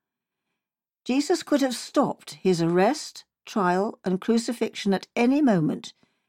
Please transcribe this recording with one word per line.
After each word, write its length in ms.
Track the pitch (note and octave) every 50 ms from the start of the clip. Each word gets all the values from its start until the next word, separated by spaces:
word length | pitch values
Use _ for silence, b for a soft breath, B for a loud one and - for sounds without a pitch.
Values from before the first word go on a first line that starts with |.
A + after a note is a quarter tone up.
| _ _ _ _ _ _ _ _ _ _ _ _ _ _ _ _ _ _ _ _ -
Jesus 400 | - B3+ C#4 D4 - F4+ E4 -
could 160 | - D4+ C4+
have 160 | C#4 B3+ A#3
stopped 560 | - - - - D4+ A#3 D3+ - _ - - D3 -
his 180 | - F#3 F#3 E3
arrest, 640 | E3+ E3 F3 F#3 F#3+ A#3+ D4+ - - - - - - _ _ _ -
trial, 560 | - - A3 F#3 F3 F3+ F#3 G3+ A3 - _ -
and 160 | F#3+ F#3 F#3
crucifixion 720 | - - A3+ A3+ A#3 - A#3 - A3 - - - - G3
at 140 | F#3+ - - _ -
any 260 | A3+ A#3+ B3 C#4 D4
moment, 540 | D4+ B3 G3+ E3+ D3+ - - - - - _ _ _ _ _ _ _